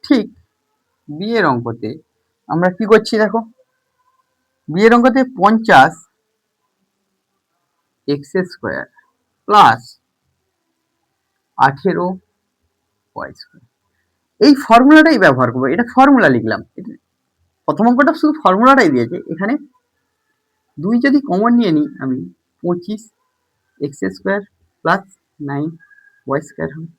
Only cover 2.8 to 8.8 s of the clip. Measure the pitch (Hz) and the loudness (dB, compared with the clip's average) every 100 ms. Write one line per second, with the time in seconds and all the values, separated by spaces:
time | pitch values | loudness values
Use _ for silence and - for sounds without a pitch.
2.8 | 214 220 220 220 214 226 226 _ _ _ | 2 2 2 -2 -2 -4 -8 _ _ _
3.8 | _ _ _ _ _ _ _ _ - 160 | _ _ _ _ _ _ _ _ -10 0
4.8 | 220 240 247 254 254 - 190 220 220 135 | 2 4 2 0 -4 0 0 0 4 4
5.8 | 139 - _ _ _ _ _ _ _ _ | 4 0 _ _ _ _ _ _ _ _
6.8 | _ _ _ _ _ _ _ _ _ _ | _ _ _ _ _ _ _ _ _ _
7.8 | _ _ - 143 143 190 180 - 107 67 | _ _ -8 -8 -6 -8 -8 -10 -10 -10